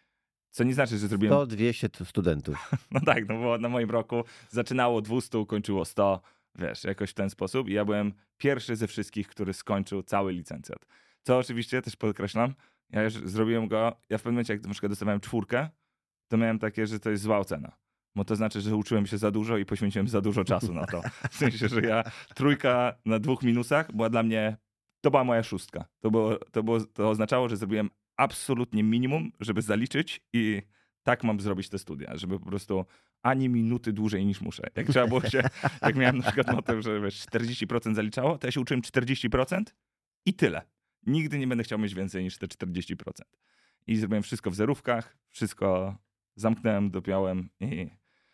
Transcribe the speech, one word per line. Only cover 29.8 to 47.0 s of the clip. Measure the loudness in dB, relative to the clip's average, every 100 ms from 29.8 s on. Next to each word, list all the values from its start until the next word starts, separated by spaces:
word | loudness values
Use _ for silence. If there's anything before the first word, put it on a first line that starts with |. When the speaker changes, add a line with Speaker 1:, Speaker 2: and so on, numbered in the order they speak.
| 0 -2 -2 -6 -4
Speaker 1:
i | 0 2 0 -4 _ _ _
tak | 0 2
mam | 2 0
zrobić | 0 -2 -4
te | -8
studia, | -8 -10 -10 -8
żeby | -6 -6
po | -4
prostu | -6 -2 -2 -2 _ _ _
ani | 0 2 2
minuty | 2 2 0 -2
dłużej | -2 0 2 0
niż | 0
muszę. | -4 -8 -8 -4
Jak | 2
trzeba | 4 4
było | 4
się, | 2 2 0 0
<laughs> | -2 0
jak | 0 4
miałem | 4 4
na |
przykład | 2 2 2 0
motyw, | 0 -2
że | 0 -2
wiesz, | -2 -4
czterdzieści | -4 -2 -2 -2 -2
procent | -2 0 0
zaliczało, | -2 0 0 0
to | -2
ja |
się | -2
uczyłem | 0 -2
czterdzieści | 0 0 0 0 0
procent | 2 2 0 -4 -10 _ _ _ _ -2
i |
tyle. | 2 2 2 -6 _ _ _ 0
Nigdy | 0 0 -2
nie | 0
będę | 0
chciał | 0 0
mieć | -2 -2
więcej | -4 -2
niż | -4 -4
te | -8
czterdzieści | -6 -4 -4 -4 -8
procent. | -10 -14 -18 _ _ _ _ _ -2
I | 0
zrobiłem | 2 0
wszystko | -2 -4 -4
w | 0
zerówkach, | 0 0 0 -2 -4 _ _
wszystko | -4 -4 0 0 2 0 -8 _ _ _ -2
zamknąłem, | 0 2 2 2 0
dopiąłem | -2